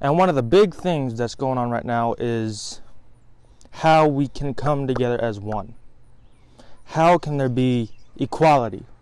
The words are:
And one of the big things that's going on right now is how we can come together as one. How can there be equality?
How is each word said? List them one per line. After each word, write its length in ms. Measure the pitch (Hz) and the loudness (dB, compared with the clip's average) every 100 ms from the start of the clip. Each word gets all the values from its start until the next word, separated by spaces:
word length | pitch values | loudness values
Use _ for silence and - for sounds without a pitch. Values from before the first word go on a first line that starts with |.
And 160 | 143 160 | 0 2
one 120 | 185 | 4
of 60 | 151 | 2
the 80 | |
big 300 | 120 170 202 | 4 6 4
things 440 | 165 180 165 131 113 | 2 -2 -2 -2 -2
that's 180 | 120 - | -4 -4
going 220 | 135 127 | -4 -2
on 120 | 123 | -2
right 140 | 117 | -2
now 320 | - 117 117 113 | -2 -2 0 -2
is 640 | 120 117 110 110 - - - - - - - - - - - | -2 -2 -4 -6 -10 -14 -14 -16 -18 -20 -20 -20 -20 -20 -20
how 360 | - 165 160 156 | -4 2 4 4
we 200 | 139 139 | 2 -2
can 260 | - 147 | -2 -6
come 340 | 131 135 147 135 | -4 -2 -2 -2
together 340 | 127 123 120 | -2 0 0
as 180 | 117 104 | -2 -4
one. 360 | 101 107 101 113 - - - - - - - - - - - | -6 -8 -8 -14 -20 -20 -20 -20 -20 -20 -20 -20 -20 -20 -10
How 320 | - 165 175 | 2 4 4
can 200 | - 147 | 2 -2
there 120 | 135 | 0
be 420 | 123 127 123 113 - - - | 0 0 0 -2 -8 -18 -8
equality? 680 | 135 - 160 147 117 95 - - | -8 0 4 4 2 -6 -16 -20